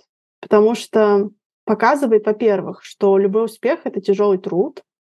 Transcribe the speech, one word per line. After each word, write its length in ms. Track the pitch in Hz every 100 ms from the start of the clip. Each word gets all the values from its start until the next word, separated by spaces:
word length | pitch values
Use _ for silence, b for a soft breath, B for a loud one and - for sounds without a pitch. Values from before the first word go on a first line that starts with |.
| _ _ _ _
Потому 340 | - 214 220 233
что 540 | - 220 208 202 202 - _ _ -
показывает, 600 | 214 226 285 262 220 214
во-первых, 560 | 208 226 196 156 -
что 340 | - - 202 196
любой 260 | 196 220 220
успех — 360 | - 240 330 -
это 160 | 208
тяжёлый 380 | 190 202 208 190
труд. 440 | 190 175 269 - - _ _